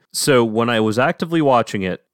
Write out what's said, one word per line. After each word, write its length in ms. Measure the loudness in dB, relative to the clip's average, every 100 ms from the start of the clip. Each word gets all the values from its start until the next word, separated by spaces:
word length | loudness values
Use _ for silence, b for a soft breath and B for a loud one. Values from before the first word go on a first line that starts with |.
| _
So 320 | -6 2 2
when 260 | 2 0 0
I 80 | 0
was 180 | 0 0
actively 440 | -2 -2 -4 -2
watching 400 | 2 2 0 -4
it, 220 | -6 -6 _